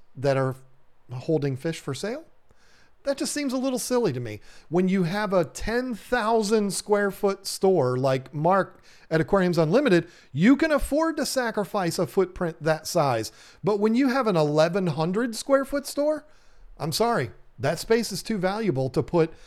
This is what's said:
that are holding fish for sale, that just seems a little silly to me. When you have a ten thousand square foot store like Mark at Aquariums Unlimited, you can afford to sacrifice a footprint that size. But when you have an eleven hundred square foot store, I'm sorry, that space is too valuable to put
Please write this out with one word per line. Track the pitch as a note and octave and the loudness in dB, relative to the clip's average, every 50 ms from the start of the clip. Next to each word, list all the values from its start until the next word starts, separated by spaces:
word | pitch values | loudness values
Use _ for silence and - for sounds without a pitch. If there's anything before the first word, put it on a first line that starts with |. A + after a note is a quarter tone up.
| - - - | -20 -20 -10
that | - B2 C#3 C3+ | -4 -2 0 0
are | C3+ C3+ C3 C3 C3 - - - - - - - - - - | 2 0 -2 -4 -8 -14 -20 -20 -20 -20 -20 -20 -20 -18 -14
holding | A#2+ C3 - - D#3+ D3+ C#3 C#3+ C3 | -14 -8 -4 -2 -2 0 0 -2 -4
fish | C3 - E3 D#3+ - | -4 -6 -6 -8 -6
for | - D3+ C3+ | -8 -10 -8
sale, | - - G3+ B3 D4+ E4 - - - _ - - - - _ - _ - _ - _ - | -8 -8 -8 -8 -10 -12 -18 -20 -20 _ -20 -20 -20 -20 _ -20 _ -20 _ -20 _ -6
that | C#4 C#4 | -6 -4
just | C#4 D#4 A3+ - | -4 -6 -4 -4
seems | D4 D4 C4+ A#3+ | -4 -4 -2 -2
a | |
little | C4+ B3 C4+ B3+ | -2 -2 -2 -2
silly | A3+ - - B3 B3 A#3 F3+ B2 | -4 -2 -2 0 0 0 0 -2
to | B2+ | -4
me. | B2 A2 G#2+ G#2 - - - - - - | -6 -8 -10 -12 -14 -18 -20 -20 -10 -2
When | D3+ F3+ F#3 | 0 0 2
you | F#3 F#3+ G3 F3 | 2 2 2 0
have | D#3+ F#3+ G#3 G#3+ G3+ G3 | 0 0 -2 -2 0 0
a | F#3 E3 | 0 0
ten | - - - - G#3 A3+ A#3+ B3+ C4 A#3 | 0 -4 -6 -4 -2 -2 -2 -2 -4 -8
thousand | F#3+ - - B3 B3 G#3 A3 A#3 A3+ A3 G3 A3+ A3 G3+ G3+ | -10 -6 -4 -2 -2 0 2 0 0 2 2 2 0 0 0
square | - - - - G#3 G3+ G3+ G3+ | -2 -6 -2 0 0 2 2 0
foot | F#3+ - - G3 G3 - - | -2 -2 -2 -2 -2 -2 -6
store | - - - - F#3+ F#3+ E3+ C3 B2 B2+ | -10 -4 0 2 4 4 4 4 2 2
like | B2+ C3 C3+ C3 C3+ C3 - - | 2 2 0 0 0 -2 -8 -6
Mark | D3 D#3 E3+ F#3+ G3 F3+ F3+ - - _ - - - - - | -2 2 2 2 2 2 -2 -6 -16 _ -20 -20 -20 -6 -2
at | D#3+ D#3+ | 0 0
Aquariums | D#3 - G3+ G3 F3+ F3+ E3+ | 2 2 2 2 4 4 2
Unlimited, | D#3+ D#3+ D3+ F3+ C4 D4 C4 F3 E3+ E3 - - - - _ | 2 2 4 4 4 4 4 4 4 2 0 -8 -20 -20 _
you | - C#3 F3 A#3 C#4+ | -2 4 6 6 6
can | C#4+ D#4+ D#4+ | 6 4 2
afford | D4+ C4 - - C4+ D4+ D#4+ E4 D#4 | 2 0 0 0 0 0 0 0 0
to | D#4+ C4 | -2 -4
sacrifice | - - C4+ B3 A3+ G#3+ G#3+ G3+ - - G#3 F#3 E3+ D#3+ - | -2 -2 -2 -2 -2 -2 -4 -4 -2 -2 -2 -2 -2 -2 -2
a | F3 | -4
footprint | - - G3 F#3 F3+ F#3 - F3+ E3 D#3+ - | 0 0 0 0 0 -2 -4 -6 -6 -6 -4
that | C#3+ D#3+ D#3 D#3 - | -2 -2 -2 -2 -4
size. | - - F3 D3 C#3 A#2+ A2+ A2 - - - - - - - | -2 0 0 2 2 0 -2 -4 -6 -12 -18 -20 -20 -18 -6
But | - F3+ G#3+ G3+ | -2 -2 0 2
when | G#3 A3 A3 | 2 2 2
you | B3 C#4+ | 2 2
have | C4 A#3+ C4+ B3 | 2 2 0 0
an | A3 F#3 | 2 2
eleven | E3 D3+ D3 D3 D#3 D#3 F3 E3+ G3+ F#3+ | 2 2 2 4 4 2 4 2 0 -2
hundred | F3 C#3 D3+ D#3 F3 F#3 G#3+ B3 B3 A3 | -2 -2 -2 -2 -2 -2 -2 -2 -4 -6
square | - - - C4+ C4+ C#4 | -8 0 2 2 2 2
foot | - C#4 C#4+ C#4 | -2 -4 -6 -6
store, | - - C#4+ C#4+ D4+ D#4 D4 - - - - _ - - - - - - - | -6 -4 -2 -2 0 -2 -4 -8 -14 -20 -20 _ -20 -20 -20 -20 -20 -10 -8
I'm | C3+ D#3+ C3+ | -6 -4 -2
sorry, | - - A#3 A#3 F#3 C3 G2+ - - - - - - | 0 0 0 0 0 -2 -4 -8 -14 -20 -20 -10 -4
that | A#2 D3 E3 | -4 -2 -2
space | D#3+ - - A3+ A#3+ A3 - G3+ | -4 -2 0 0 0 0 -2 -6
is | E3 - | -8 -6
too | - A3+ | -6 -4
valuable | G3 E3+ F#3 G3 G#3+ A3+ F#3+ C3+ C3+ C3 C3 | -2 -2 -2 -2 -2 -2 -2 -2 -2 -2 -2
to | - D#3+ C#3+ | -2 -2 -2
put | - - E3+ D#3+ E3 - - - | 0 2 2 2 0 -2 -10 -20